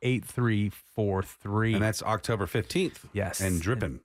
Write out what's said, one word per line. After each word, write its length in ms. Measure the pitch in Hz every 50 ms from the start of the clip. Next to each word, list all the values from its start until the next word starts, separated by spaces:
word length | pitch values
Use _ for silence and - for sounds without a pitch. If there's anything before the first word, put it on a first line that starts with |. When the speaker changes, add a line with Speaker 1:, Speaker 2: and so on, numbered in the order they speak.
Speaker 1:
eight 240 | - 127 127 107 -
three 460 | - - 123 120 117 107 101 104 101
four 520 | - - - - - - 107 101 95 95
three. 520 | 95 - - _ - 101 101 107 110 113 110
Speaker 2:
And 80 | 98
that's 200 | 107 110 110 -
October 440 | - - 110 104 - - 117 98 101
fifteenth. 600 | 87 - 120 98 - - 175 190 156 - - - -
Speaker 1:
Yes. 300 | - 101 95 90 - -
Speaker 2:
And 180 | 95 95 90 85
Drippin'. 400 | 80 98 127 117 98 80 65 65